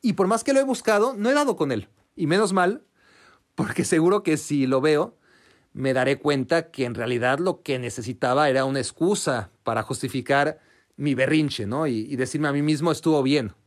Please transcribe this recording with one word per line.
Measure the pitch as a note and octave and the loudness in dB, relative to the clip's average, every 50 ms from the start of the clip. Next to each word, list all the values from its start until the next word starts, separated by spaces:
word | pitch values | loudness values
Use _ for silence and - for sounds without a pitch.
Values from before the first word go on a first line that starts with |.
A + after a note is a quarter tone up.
Y | - A#3 | 0 0
por | F#3 - G3 | 2 2 2
más | F3+ A3 A3 A3+ | 2 2 0 2
que | - | 2
lo | C4+ C4+ | 2 4
he | C#4 | 4
buscado, | C4 B3+ - - - A3 G3+ G#3+ C4 C4+ | 2 -2 -2 0 2 2 4 2 2 0
no | G3+ G3+ A#3+ | -2 0 2
he | C4+ | 2
dado | D4 D4 C4+ G3+ | 2 2 0 0
con | - D#3 C#3 | -2 -2 -2
él. | B2+ G#2 G2+ _ _ _ _ _ _ | -2 -4 -6 _ _ _ _ _ _
Y | - F3 | -4 -2
menos | C#3+ D#3+ G3 A3 F#3+ | 2 2 2 2 2
mal, | F#3 F#3+ F3+ F3+ A3 D4 _ _ _ _ _ _ _ _ _ - _ _ _ _ _ | 2 2 2 2 0 -2 _ _ _ _ _ _ _ _ _ -20 _ _ _ _ _
porque | - - - - - - | -6 -6 -4 -2 -4 -2
seguro | - F#3 D#3 E3 F3+ G3 G#3 | 0 2 2 4 4 2 2
que | - F3 D#3 | 0 0 -2
si | D3 - - D3 C#3+ C3+ | -2 -2 -4 -2 0 0
lo | B2+ C3 C3 | 2 0 0
veo, | C3 D#3 D3+ D3 F3 A#3 _ _ _ _ _ _ _ _ _ _ _ _ | 2 2 2 2 0 -4 _ _ _ _ _ _ _ _ _ _ _ _
me | _ - C3 C3+ | _ -6 -2 0
daré | C3 C3 C3 C3+ C#3 - | 0 2 2 0 0 0
cuenta | - D3 D3 C#3 B2+ - E3 E3+ E3 E3 | 0 0 0 0 0 0 0 0 0 -2
que | - - C3 | -4 -4 -4
en | A#2+ A2+ | -4 -2
realidad | G2+ A#2 A#2 B2 A#2+ A#2 B2 C3+ C#3+ | -6 -4 -4 -2 0 0 0 0 0
lo | F3 F#3+ E3+ - | 0 -2 -4 -4
que | _ - C3+ B2+ | _ -6 -4 -4
necesitaba | B2 A#2+ - - A2+ B2 B2+ - - B2 B2+ C#3+ D3+ C#3+ | -4 -6 -8 -8 -8 -8 -6 -4 -2 0 2 2 4 4
era | C3 C3 C3 | 2 2 0
una | C3+ C3+ C#3 | 0 -2 -4
excusa | B2 - - - D#3+ F3+ G#3 G3+ - E3 C3+ A#2 G#2 - _ _ | -4 -6 -4 -2 0 0 0 0 -2 -4 -4 -4 -6 -10 _ _
para | _ - A2+ A2+ | _ -2 -2 -2
justificar | A2 - C3+ - - A#2+ - C3+ A2+ - C#3 C#3 C#3+ D3+ D#3 - _ _ _ _ _ _ _ | -2 -4 -6 -6 -6 -6 -6 -6 -2 0 2 2 2 0 -2 -6 _ _ _ _ _ _ _
mi | - C#3 D3 C3+ | -6 -2 -2 0
berrinche, | A#2+ C3 C3+ D#3 D#3 D#3 C#3+ - - G#2+ | 0 2 2 2 2 2 0 -2 -4 -6
¿no? | G2 A#2 C#3+ D#3+ | -4 -4 -2 -2
Y, | D3+ A#2+ A2 G#2+ - | -2 -2 -4 -6 -6
y | D3 | -4
decirme | B2 C3 B2 - D3+ D3+ D3 | -4 -4 -4 -2 -2 -2 0
a | |
mí | C#3+ C#3+ | 0 0
mismo, | D3 D3+ D#3 C#3 D#3 E3+ | 0 0 0 0 0 -2
"Estuvo | D#3 - - E3 D#3 D3 | -2 0 0 2 2 2
bien | C3 C3 C#3+ D3 B2 G2+ - _ _ | 2 2 0 0 0 -4 -8 _ _